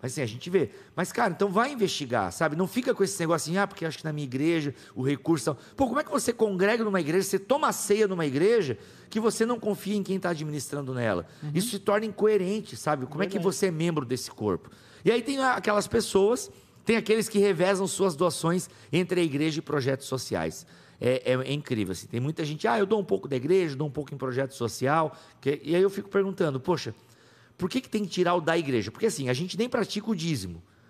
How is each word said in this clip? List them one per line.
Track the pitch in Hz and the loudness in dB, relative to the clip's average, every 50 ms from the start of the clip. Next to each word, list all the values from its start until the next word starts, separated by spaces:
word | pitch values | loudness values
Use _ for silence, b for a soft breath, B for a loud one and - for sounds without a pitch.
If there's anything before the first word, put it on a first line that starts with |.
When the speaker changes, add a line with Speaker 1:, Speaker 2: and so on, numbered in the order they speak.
Speaker 1:
Mas | - 127 123 | -10 -8 -6
assim, | 151 135 | -4 -4
a | |
gente | 113 110 123 - 180 | -6 -6 -8 -6 -2
vê. | 180 190 143 B B B B B B | 0 0 0 B B B B B B
Mas, | - 180 - - | -6 -6 -4 -2
cara, | - 240 208 170 | 0 0 0 0
então | - 196 202 | 0 -2 0
vai | 185 208 233 277 294 | 2 0 0 0 0
investigar, | 247 208 170 - - 147 123 123 117 98 90 87 | 0 -2 -2 0 -2 -4 -2 0 0 0 -2 -2
sabe? | - 165 156 147 | -2 -2 0 0
Não | 156 190 | 0 -2
fica | 185 - 247 247 269 226 | -2 -2 -2 0 0 0
com | - 196 | 2 0
esse | 185 196 - | 0 0 -2
negócio | 170 160 170 160 - 147 | -2 0 0 0 0 -2
assim, | 170 190 | 0 0
ah, | 202 | 0
porque | 196 - - 160 | -2 -2 -6 -6
acho | 160 143 - | -6 -6 -6
que | - | -6
na | 160 151 | -6 -6
minha | 151 147 | -6 -6
igreja | 131 123 131 147 165 170 165 151 143 127 B B B B | -4 -2 0 2 2 2 2 0 -2 -4 B B B B
o | - 127 | -4 -2
recurso... | 135 143 135 - 156 165 151 - 160 143 B B B B | 0 -2 0 0 0 0 2 2 -2 -4 B B B B
Pô, | - 277 254 | 0 0 2
como | 233 285 | 2 0
é | 302 | -2
que | - | 0
você | - 277 - - 233 | -2 0 0 0 0
congrega | - 220 214 196 180 190 202 226 233 226 | 2 2 0 2 2 2 4 4 2 2
numa | 214 196 190 | 2 0 0
igreja, | 165 139 160 190 190 | 2 2 2 0 2
você | 196 - 190 | 2 0 -2
toma | 196 - 262 294 311 262 | 0 0 2 2 2 2
a | 196 | 0
ceia | - - - 202 214 214 202 | -2 0 2 2 4 4 2
numa | 190 175 165 | 2 0 0
igreja | 147 127 139 170 202 233 233 185 135 113 B B B B B B B | 0 2 2 4 4 4 4 2 0 -2 B B B B B B B
que | - 220 | -4 -2
você | 220 226 214 - 226 | 0 0 0 2 0
não | 226 247 226 | 0 0 -2
confia | 226 214 202 - - 196 208 | -2 -4 -4 -4 -4 -4 -2
em | 208 190 | -2 -2
quem | 185 190 190 | -2 -2 -2
tá | - 180 | -2 -2
administrando | 175 151 156 151 147 147 120 - - 143 143 127 131 | -2 -4 -4 -6 -6 -6 -6 -6 -6 -6 -6 -4 -4
nela? | 127 120 113 98 87 82 B B B B | -2 0 0 0 0 -2 B B B B
Speaker 2:
Uhum. | 151 147 | -4 -2
Speaker 1:
Isso | 165 190 240 | -2 -2 -2
se | 208 202 | -4 -4
torna | - - 202 214 220 | 0 0 0 2 0
incoerente, | 220 196 - 202 214 214 202 185 180 202 220 - - - | -2 -2 2 2 4 4 4 2 0 -2 -4 -4 -8 -12
sabe? | 113 - 156 151 143 127 | -6 -2 0 0 0 -2
Como | 120 - 147 196 | -4 -4 -4 -4
é | |
que | 185 190 | -2 -2
Speaker 3:
Verdade. | 214 170 190 - | -2 0 0 0
Speaker 1:
você | - - | 0 0
é | 190 | 0
membro | 170 156 160 175 170 151 135 | 0 0 0 0 0 0 -2
desse | 113 131 120 - - | -2 -4 -4 -4 -8
corpo? | - - 110 104 92 80 - B B B B B B B B | -8 -4 0 0 0 0 -2 B B B B B B B B
E | - | 2
aí | 226 254 | 2 2
tem | 240 269 277 269 | 2 -2 -2 0
a-, | 262 262 247 | 2 2 0
aquelas | - 185 220 208 208 202 - | 0 0 0 0 0 0 0
pessoas, | - 233 208 - - 196 190 202 240 262 - - B B B B B B - | 0 0 0 2 4 4 4 4 4 0 -2 -8 B B B B B B 0
tem | - 226 | 2 2
aqueles | 226 226 226 214 226 208 - | 2 4 2 2 2 2 2
que | - 202 | 2 4
revezam | 196 202 190 156 180 185 202 185 196 | 4 4 4 4 4 4 4 2 0
suas | 175 - - 190 190 165 | -2 0 0 0 0 2
doações | 139 180 175 - - - 165 170 185 175 B B B B B | 2 2 2 2 2 0 0 0 0 -2 B B B B B
entre | - 165 185 170 185 175 | 0 0 0 2 2 2
a | 175 | 2
igreja | 160 131 139 151 160 151 151 | 2 2 0 0 0 0 -2
e | 160 | -4
projetos | - 147 147 127 131 135 127 - | -2 -2 0 0 0 0 -2 -2
sociais. | - 135 131 - - - 87 82 82 80 - - B B B B B B B - | -6 -6 -6 -4 -2 -2 -2 -2 -2 -4 -6 -12 B B B B B B B 0
É, | 120 127 131 - - 127 | 0 0 2 2 0 0
é, | |
é | 127 131 131 139 | 0 0 -2 -4
incrível, | 147 147 - 131 110 104 90 | -4 -4 -2 -2 -2 0 -2
assim. | 92 85 - | -4 -6 -8
Tem | - - 117 | -6 -6 -4
muita | 123 143 160 - 165 | -2 -2 -4 -4 -4
gente, | 143 151 151 - 220 | -6 -4 -2 0 0
ah, | 240 226 | 2 2
eu | 202 | 2
dou | 196 220 214 | 2 0 0
um | 196 | 0
pouco | - 202 190 - | 0 -2 -4 -2
da | 147 139 | -2 -4
igreja, | 127 120 147 180 190 180 160 139 | 0 4 4 6 6 4 2 0
dou | 131 151 147 | -4 -4 -4
um | |
pouco | 127 151 147 - - | -4 -6 -8 -8 -8
em | |
projeto | 135 139 131 123 127 135 131 - | -6 -4 -2 -2 -2 -2 -2 -2
social. | - 120 113 - - 123 131 147 165 160 151 B B B B B _ | -2 -4 -4 -2 0 0 2 4 2 2 0 B B B B B _
Que... | - - 147 147 - | -2 -2 -2 0 0
e | 143 160 | 0 4
aí | 175 190 | 4 4
eu | 202 | 4
fico | 196 - - - | 2 -2 -6 -2
perguntando, | - 196 196 196 190 190 190 156 135 131 | 0 0 0 0 0 0 0 0 0 0
poxa, | 123 - 180 - - 120 104 b b b b b b b b b b b b - | 0 0 -2 0 -2 -6 -10 b b b b b b b b b b b b -6
por | 175 185 | -4 -4
que | - 262 | -2 -4
que | - - | -4 -2
tem | - 214 208 | -2 -2 -2
que | 175 | -2
tirar | - 180 180 165 175 | 0 2 2 4 4
o | 175 | 2
da | 160 143 165 | 2 2 2
igreja? | 170 165 139 131 117 101 101 113 | 2 2 2 0 0 0 -2 -2
Porque, | - - | -2 0
assim, | 226 - - 139 127 | 0 0 0 0 0
a | 127 | 0
gente | 127 170 185 - 170 | 0 -2 -4 -2 -2
nem | 226 247 | -2 0
pratica | - 254 202 - - 214 202 226 | 0 -2 -2 -2 -4 -4 -4 -2
o | 226 | -2
dízimo, | 175 156 170 156 120 95 92 85 85 87 b b b b b | -2 0 0 -2 -2 -2 -6 -10 -12 -16 b b b b b